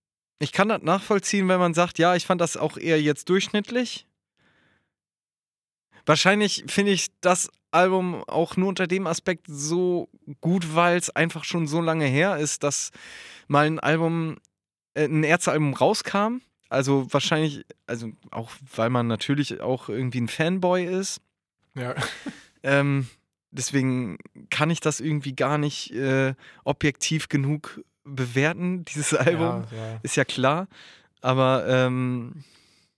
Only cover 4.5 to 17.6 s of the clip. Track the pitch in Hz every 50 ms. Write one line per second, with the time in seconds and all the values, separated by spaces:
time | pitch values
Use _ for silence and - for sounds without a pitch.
4.5 | _ _ _ _ _ _ _ _ _ _ _ _ _ _ _ _ _ _ _ _
5.5 | _ _ _ _ _ _ _ _ _ _ - - 156 156 - 185 202 208 214 196
6.5 | - - - 147 - 196 202 202 196 175 - - _ _ - 180 185 180 - -
7.5 | _ _ _ _ - 170 185 190 190 185 180 180 165 110 - - - 156 170 -
8.5 | - 185 185 196 185 185 185 160 185 190 190 165 165 - - 190 180 - _ -
9.5 | 147 139 147 151 170 180 180 180 175 175 - - - - _ - 139 - - 165
10.5 | 185 196 170 156 156 170 175 175 175 180 - - - - 165 165 - 160 - -
11.5 | - 170 165 143 151 170 170 160 160 165 151 131 131 143 175 202 185 147 151 143
12.5 | - - 147 143 143 - - - - - - - - - - - - - - -
13.5 | 143 143 151 156 160 - - 143 160 160 165 165 165 165 160 160 - - _ _
14.5 | _ _ _ _ _ _ _ _ - 147 156 131 156 151 156 147 165 175 - 175
15.5 | 135 156 151 143 131 - 131 175 214 - - - - 202 208 226 240 254 - _
16.5 | _ _ _ - - 135 131 139 139 135 131 127 - 139 - - 165 156 160 151
17.5 | 143 -